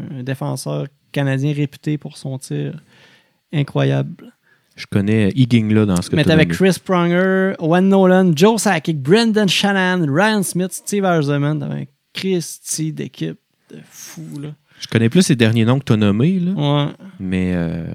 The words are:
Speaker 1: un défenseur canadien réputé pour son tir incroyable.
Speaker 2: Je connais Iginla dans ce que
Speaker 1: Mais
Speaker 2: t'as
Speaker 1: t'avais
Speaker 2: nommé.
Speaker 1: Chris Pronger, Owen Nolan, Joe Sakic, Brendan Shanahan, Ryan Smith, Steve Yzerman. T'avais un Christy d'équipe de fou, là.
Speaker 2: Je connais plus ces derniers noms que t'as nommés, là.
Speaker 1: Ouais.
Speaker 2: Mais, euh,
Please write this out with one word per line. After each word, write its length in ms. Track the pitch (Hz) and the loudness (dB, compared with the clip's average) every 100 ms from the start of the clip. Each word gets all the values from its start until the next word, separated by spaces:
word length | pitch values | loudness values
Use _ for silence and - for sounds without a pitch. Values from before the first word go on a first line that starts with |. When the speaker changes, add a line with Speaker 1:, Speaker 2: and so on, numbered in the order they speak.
| - 135 | -10 -10
Speaker 1:
un 60 | |
défenseur 640 | 127 135 143 135 151 147 143 _ _ | -8 -6 -6 -8 -8 -8 -8 _ _
canadien 400 | 143 139 135 143 | -4 -2 -2 -2
réputé 440 | 147 147 - 151 151 | -2 -4 -6 -6 -6
pour 180 | 151 - | -8 -14
son 220 | 139 131 | -12 -12
tir 420 | - 147 143 160 - _ _ _ _ _ _ | -8 -8 -8 -10 -18 _ _ _ _ _ _
incroyable. 800 | 160 139 143 135 139 143 175 240 _ _ _ _ - | -4 -2 0 0 0 -4 -10 -20 _ _ _ _ -20
Speaker 2:
Je 80 | - | -4
connais 380 | 104 101 110 98 - | -2 0 2 2 2
Iginla 500 | 123 120 107 107 104 | 4 4 4 2 4
dans 160 | 90 | 2
ce 80 | - | 0
que 60 | - | 0
Speaker 1:
Mais 80 | |
Speaker 2:
t'as 60 | 147 | 4
Speaker 1:
t'avais 160 | 156 156 | 4 2
Speaker 2:
nommé. 100 | - | 2
Speaker 1:
Chris 240 | 190 170 | 2 0
Pronger, 720 | - 180 170 175 190 190 190 - | -2 0 2 2 2 0 0 -2
Owen 300 | 160 175 190 | 0 2 4
Nolan, 420 | 196 185 185 185 | 4 6 6 4
Joe 280 | 147 208 226 | 4 4 4
Sakic, 360 | 214 165 175 156 | 0 -2 -2 -4
Brendan 480 | 131 214 226 214 196 | 2 2 4 2 0
Shanahan, 560 | - 202 196 185 185 151 | 0 0 2 0 0 0
Ryan 340 | 147 214 214 | 2 2 0
Smith, 300 | 180 175 185 | -2 -4 -6
Steve 320 | - - 202 | -8 -6 -2
Yzerman. 560 | 190 170 143 143 143 151 | 0 0 0 0 0 -2
T'avais 220 | 135 143 | -6 -8
un 40 | - _ _ | -10 _ _
Christy 800 | - 190 180 - - - - 156 | -8 -4 -4 -4 -12 -10 -8 -6
d'équipe 440 | 147 139 - 160 160 _ _ _ | -8 -12 -10 -10 -10 _ _ _
de 100 | - - | -20 -20
fou, 320 | - - - 160 147 | -20 -20 -18 -16 -14
là. 120 | 147 151 _ _ | -14 -16 _ _
Speaker 2:
Je 80 | - | -2
connais 220 | 113 117 | 2 4
plus 140 | 180 | 2
ces 120 | 190 123 | 2 4
derniers 300 | 110 113 113 | 2 4 2
noms 140 | 135 | 0
que 40 | |
t'as 140 | - 107 | 0 2
nommés, 420 | 104 104 156 190 | 2 2 0 0
là. 120 | 175 196 143 147 143 | -2 -2 0 0 -2
Speaker 1:
Ouais. 60 | - 190 - | -8 -20 -12
Speaker 2:
Mais, 320 | 95 92 90 87 | -6 -2 -2 -2
euh, 360 | 82 85 82 | -4 -6 -10